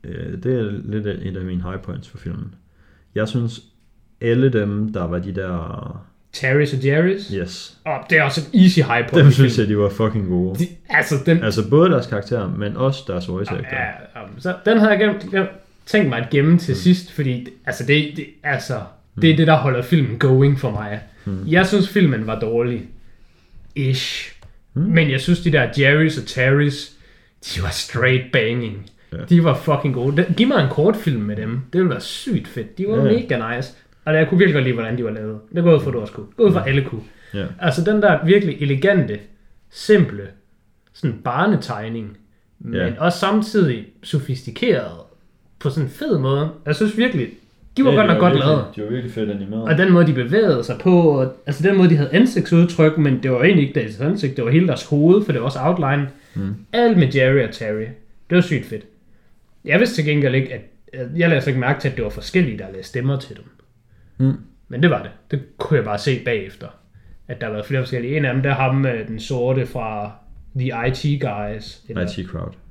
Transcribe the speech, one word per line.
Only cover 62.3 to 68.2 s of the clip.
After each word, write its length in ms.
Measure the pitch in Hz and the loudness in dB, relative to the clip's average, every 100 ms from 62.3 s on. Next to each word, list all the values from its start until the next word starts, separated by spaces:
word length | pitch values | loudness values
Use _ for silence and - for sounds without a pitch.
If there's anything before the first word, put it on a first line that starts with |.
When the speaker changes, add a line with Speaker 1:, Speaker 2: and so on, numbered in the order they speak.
| 185 156 104 | 0 0 -2
Speaker 2:
der 80 | 92 | -12
lagde 120 | 95 | -14
stemmer 360 | 95 127 131 135 | -10 -6 -4 -4
til 160 | - - | -8 -20
dem. 100 | - _ _ _ _ _ _ - | -20 _ _ _ _ _ _ -2
Speaker 1:
Mm. 160 | 131 - - _ _ | -2 -2 -10 _ _
Speaker 2:
Men 160 | 120 | 0
det 60 | 170 | 0
var 120 | 120 | 0
det. 100 | - - _ | -6 -18 _
Det 100 | 143 - - | -8 -8 -12
kunne 200 | - 147 | -2 0
jeg 80 | 107 | 0
bare 120 | 104 | -4
se 240 | - 123 123 | -2 -4 -2
bagefter, 420 | 113 95 - 107 _ _ - - - - | -4 -6 -16 -20 _ _ -20 -20 -20 -16
at 140 | 123 | -10
der 60 | 117 | -8
var 160 | 107 | -8
flere 180 | 104 135 | -4 -4
forskellige. 360 | 127 127 120 | -4 -6 -4
En 80 | 151 | -2